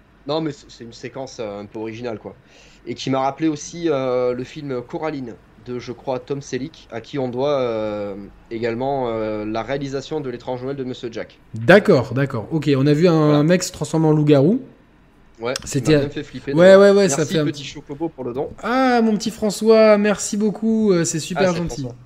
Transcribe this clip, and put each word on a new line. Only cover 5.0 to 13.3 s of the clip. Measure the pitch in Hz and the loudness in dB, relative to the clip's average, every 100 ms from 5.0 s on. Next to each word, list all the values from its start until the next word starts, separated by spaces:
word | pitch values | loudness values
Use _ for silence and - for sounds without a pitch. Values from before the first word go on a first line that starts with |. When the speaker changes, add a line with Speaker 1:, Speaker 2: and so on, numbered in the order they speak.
| 160 143 120 92 _ _ 123 | -6 -8 -10 -14 _ _ -12
Speaker 1:
de, | 123 | -12
je | 123 | -10
crois, | 117 - 127 | -12 -8 -8
Tom | - 139 | -6 -10
Selleck, | - 127 139 - - | -6 -8 -8 -14 -14
à | 117 | -14
qui | - 143 | -10 -6
on | 127 | -4
doit, | 120 143 139 | -2 -2 0
euh, | 120 110 107 104 101 98 101 - - | -2 -2 -4 -6 -8 -10 -14 -20 -12
également, | 113 117 117 135 139 120 | -6 -4 -4 -4 -4 -4
euh, | 113 110 107 | -4 -4 -6
la | 107 113 | -4 -6
réalisation | 110 143 139 135 - 156 | -4 -6 -6 -8 -6 -8
de | 131 | -8
L'étrange | 120 - 123 | -10 -8 -8
Noël | 131 139 | -8 -8
de | |
Monsieur | 127 123 120 | -8 -8 -10
Jack. | 104 87 - _ | -10 -12 -16 _
Speaker 2:
D'accord, | 110 117 202 202 143 - | -2 6 6 6 2 2
d'accord. | 123 139 117 - | -2 -2 -4 -4
Ok, | 160 147 131 | -2 0 2
on | 147 | 4
a | |
vu | 147 180 | 4 4
un | 160 | 4
Speaker 1:
Voilà. | 151 | 4